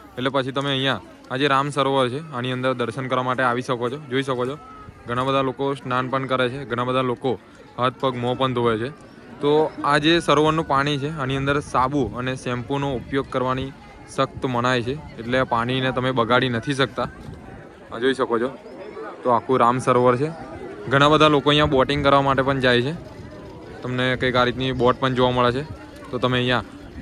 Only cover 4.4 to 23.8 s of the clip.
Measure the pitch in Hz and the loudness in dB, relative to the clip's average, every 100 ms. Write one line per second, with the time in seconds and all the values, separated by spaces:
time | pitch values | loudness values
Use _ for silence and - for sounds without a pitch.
4.4 | 123 147 - - - - - 120 131 135 | -2 -6 -12 -18 -18 -16 -6 -2 0 2
5.4 | 135 127 139 139 135 127 127 135 135 127 | 0 -2 -4 -4 -2 -2 -2 -2 -2 0
6.4 | 127 135 123 120 123 127 127 120 135 104 | 0 -2 -6 -4 0 0 0 0 -2 -2
7.4 | - - - - 123 123 135 123 120 123 | -6 -20 -18 -2 -2 0 -2 0 -2 0
8.4 | 131 123 117 110 120 - - - - - | 0 2 2 0 -2 -8 -18 -20 -20 -4
9.4 | 143 151 156 - 143 147 151 170 - 143 | 2 4 2 0 2 2 4 4 4 4
10.4 | 156 156 160 135 143 143 143 160 131 135 | 4 2 2 0 2 0 -4 -4 -4 -2
11.4 | 135 143 143 131 131 143 113 113 127 127 | 0 -2 0 0 2 2 -2 -2 -4 -4
12.4 | - 123 117 139 143 127 - 135 127 135 | -4 -4 -4 -4 -2 -4 -2 -4 -2 -2
13.4 | 127 131 135 135 - - - - 135 - | -2 -2 -4 -10 -20 -20 -12 -4 -4 -2
14.4 | 135 120 123 127 113 151 - - 113 127 | -2 0 2 2 0 -6 -10 -12 -2 0
15.4 | 131 117 117 131 131 127 127 120 113 123 | 2 0 0 0 0 0 0 0 2 4
16.4 | 131 117 143 135 131 - 127 - - - | 2 -2 -2 -2 -2 -2 -6 -8 -16 -16
17.4 | - - - - - 110 127 127 117 117 | -16 -18 -18 -20 -14 -2 0 0 0 0
18.4 | 123 147 - - - - - - 127 117 | -2 -4 -14 -16 -14 -12 -14 -6 0 2
19.4 | - 127 120 127 127 123 123 123 147 165 | 2 4 4 4 2 4 4 4 0 -6
20.4 | - - - - - 131 147 151 151 147 | -12 -12 -12 -12 -2 4 6 6 6 6
21.4 | 147 147 151 135 127 143 139 139 139 135 | 4 4 4 4 2 2 4 4 4 2
22.4 | 135 135 127 123 127 170 - - - - | 2 2 4 4 2 -4 -10 -16 -16 -16
23.4 | - - - - | -16 -16 -16 -12